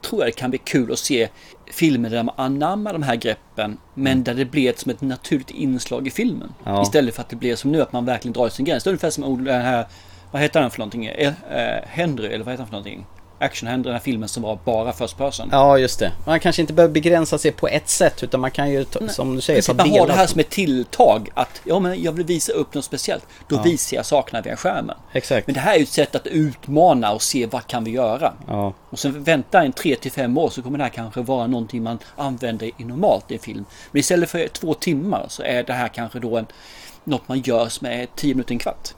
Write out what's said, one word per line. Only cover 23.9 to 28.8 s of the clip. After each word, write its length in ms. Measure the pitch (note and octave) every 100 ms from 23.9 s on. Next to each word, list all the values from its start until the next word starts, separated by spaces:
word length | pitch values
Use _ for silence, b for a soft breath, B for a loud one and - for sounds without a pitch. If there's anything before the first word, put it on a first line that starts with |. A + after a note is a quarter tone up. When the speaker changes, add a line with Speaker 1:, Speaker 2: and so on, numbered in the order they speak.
| B2
Speaker 1:
jag 80 | A#2
sakerna 360 | D3 C3 A#2
via 140 | A2 A#2+
skärmen. 400 | F3+ F#3+ A#2 - -
Speaker 2:
Exakt. 340 | C3+ - B2 -
Speaker 1:
Men 60 |
det 60 | C3
här 140 | D3+
är 40 | F#3+
ju 60 |
ett 60 | C#3+
sätt 260 | - C#3+ C3+
att 120 | -
utmana 840 | D#3+ D3+ C3 - C#3+ F3 C3+ A2
och 80 | A2
se 240 | - C#3 A2+
vad 220 | B2+ -
kan 160 | B2
vi 80 | A2+
göra. 420 | A#2 A#2+ A#2 D3+ - -
Speaker 2:
Ja. 260 | G#2 G2+ F#2+